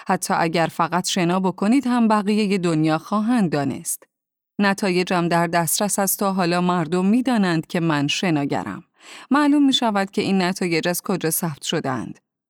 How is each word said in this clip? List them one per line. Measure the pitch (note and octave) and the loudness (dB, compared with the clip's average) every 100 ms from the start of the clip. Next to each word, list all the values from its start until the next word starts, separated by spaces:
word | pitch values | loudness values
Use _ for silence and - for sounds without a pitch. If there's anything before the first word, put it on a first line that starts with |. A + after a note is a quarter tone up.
| - | -4
حتی | F#3 - F#3+ | -2 0 0
اگر | E3+ E3+ D#3+ | 0 0 -2
فقط | - E3 F3 F#3 | 0 -2 0 -2
شنا | - E3+ F#3 | 0 0 0
بکنید | F#3 E3+ G3 C4 B3+ | -2 -2 2 2 2
هم | B3 A3+ | 2 2
بقیهٔ | G#3+ G3 G#3+ G#3+ G3+ | 2 2 0 2 0
دنیا | E3+ D#3 D#3 D#3 | 0 2 2 0
خواهند | - G#3 G#3+ B3 F#3 | -2 -2 0 2 2
دانست. | D3 C#3 - E3 - - _ _ _ _ - | 0 -2 -4 -8 -10 -12 _ _ _ _ -2
نتایجم | G3+ G3 G3+ F3+ F#3 F#3 E3+ | 0 2 0 0 0 0 2
در | E3+ E3+ | 0 2
دسترس | E3+ E3 - G#3 - | 0 0 -2 -2 0
است | G3 - | -2 0
و | G3 | -2
حالا | F#3+ F3 F3 | 0 0 2
مردم | F3+ F3+ D3+ F3+ F#3+ | 0 0 0 0 2
می‌دانند | A3+ B3+ A#3+ F#3+ E3 - | 2 2 2 2 0 -2
که | F#3 | -2
من | E3 D3 C#3+ | 0 0 0
شناگرم. | - G3 D3+ C#3 C3 F2 F#2 - _ - - - | 0 0 0 0 -4 -6 -10 -14 _ -20 -20 -2
معلوم | C#4 D4 D4 C#4 | 2 4 4 4
می‌شود | B3+ A#3 G3+ G3 | 4 0 0 -2
که | - | -2
این | A#2+ F#3+ | 0 2
نتایج | F3+ F#3 F3+ E3 F3 | 0 0 -2 0 0
از | F3 | -4
کجا | - F#3 D#3+ | -2 -2 0
ثبت | D#3+ E3+ D3 | -2 -4 -6
شده‌اند. | - E3+ C#3+ B2+ - - _ _ _ | -4 -4 -2 -6 -8 -14 _ _ _